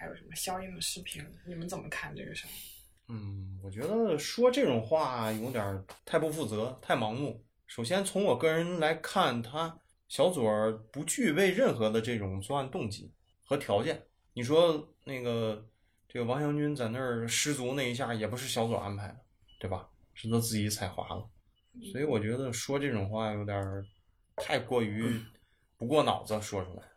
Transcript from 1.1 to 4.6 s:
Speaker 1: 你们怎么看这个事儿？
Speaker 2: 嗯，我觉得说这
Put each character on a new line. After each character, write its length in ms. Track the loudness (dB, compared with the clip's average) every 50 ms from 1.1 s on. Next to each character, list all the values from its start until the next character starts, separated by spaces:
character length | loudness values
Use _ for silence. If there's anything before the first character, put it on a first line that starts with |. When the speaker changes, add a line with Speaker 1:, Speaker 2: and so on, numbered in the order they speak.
| -10 -10 -12 -14 -16 -16 -14
Speaker 1:
你 80 | -12 -8
们 140 | -8 -8 -6
怎 100 | -8 -8
么 80 | -8 -8
看 240 | -8 -6 -8 -8 -10
这 80 | -10 -12
个 100 | -10 -10
事 120 | -12 -12
儿？ 40 | -12 -14 -14 -16 -16 -18 -20 -20 _ _ _ _ -10
Speaker 2:
嗯， 520 | -10 -8 -6 -6 -8 -8 -8 -8 -10 -10
我 80 | -10 -10
觉 120 | -8 -6
得 340 | -4 0 0 2 2 2 0
说 340 | 0 -2 -4 2 4 4 6
这 140 | 6 6